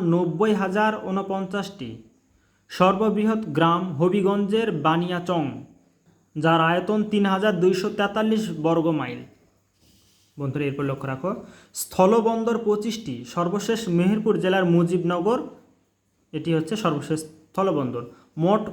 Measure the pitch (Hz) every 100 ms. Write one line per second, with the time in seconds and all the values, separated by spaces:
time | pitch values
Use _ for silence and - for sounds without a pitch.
0 | 175 170 175 160 214 202 190 196 214 214
1 | 196 190 190 190 185 196 185 - 117 110
2 | - _ _ _ _ _ _ - 185 190
3 | 220 196 214 220 190 143 165 170 185 139
4 | 180 202 185 202 202 220 226 160 156 170
5 | 175 175 175 175 139 117 - _ _ _
6 | _ _ _ 156 160 165 160 175 180 214
7 | 214 208 196 190 214 180 180 190 214 -
8 | 202 214 220 220 170 160 156 165 160 156
9 | 127 123 127 _ _ _ _ _ _ _
10 | _ _ _ - 139 143 143 139 139 131
11 | 135 131 180 226 - - - - - -
12 | 190 226 220 226 226 226 220 208 226 -
13 | - 120 120 - 175 202 196 226 - 170
14 | 180 214 214 180 180 190 180 170 170 175
15 | 165 175 185 247 - - _ _ _ _
16 | _ _ _ 156 160 160 160 220 170 147
17 | - 156 - - _ - 196 151 131 120
18 | 120 - _ - 165 214 -